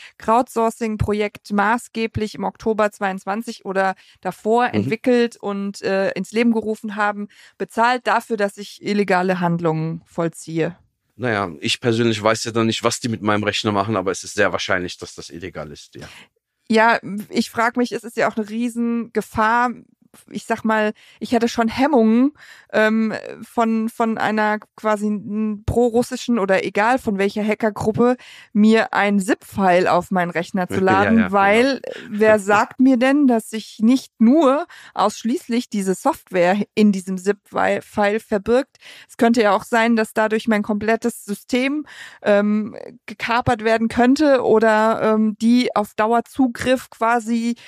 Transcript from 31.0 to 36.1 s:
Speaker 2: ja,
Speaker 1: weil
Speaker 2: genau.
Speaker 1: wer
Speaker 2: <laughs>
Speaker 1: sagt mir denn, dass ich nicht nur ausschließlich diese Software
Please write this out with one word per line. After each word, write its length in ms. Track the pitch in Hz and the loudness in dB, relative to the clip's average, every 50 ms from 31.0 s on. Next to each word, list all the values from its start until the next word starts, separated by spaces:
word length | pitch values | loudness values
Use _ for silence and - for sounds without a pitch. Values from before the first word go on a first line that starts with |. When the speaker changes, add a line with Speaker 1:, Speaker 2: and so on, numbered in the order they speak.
| 208 202 226 226 | 4 4 4 2
Speaker 2:
ja, 140 | 214 190 | 2 2
Speaker 1:
weil 500 | 196 202 196 196 208 226 254 277 262 - | 2 2 4 4 4 4 2 2 0 -2
Speaker 2:
genau. 260 | - - - - - - | -6 -10 -12 -12 -12 -8
Speaker 1:
wer 300 | 208 208 220 220 214 214 | -2 2 4 4 4 4
Speaker 2:
<laughs> 80 | 185 202 | 4 2
Speaker 1:
sagt 320 | 208 208 240 - - - | 2 2 2 0 0 2
mir 180 | 254 269 262 226 | 4 4 4 4
denn, 300 | 254 262 277 302 294 254 | 4 2 2 4 4 4
dass 260 | 240 220 - - - | 2 2 -2 -4 -10
ich 240 | 220 - - - - | -12 -12 -12 -6 0
nicht 340 | 214 226 262 262 - - _ - | 2 4 4 2 0 -4 _ 2
nur 460 | 220 226 277 330 311 254 269 302 349 - - - - - - | 4 6 6 6 4 4 2 2 -2 -6 -12 -20 -20 -12 -4
ausschließlich 720 | - 185 214 - - - 226 262 359 - - 233 247 - - | -2 -2 -2 -2 -4 -4 -4 -4 -4 -4 -4 -4 -4 -4 -4
diese 240 | - 202 190 190 185 | -4 -4 -2 -2 -2
Software 720 | - - 269 | -2 0 -2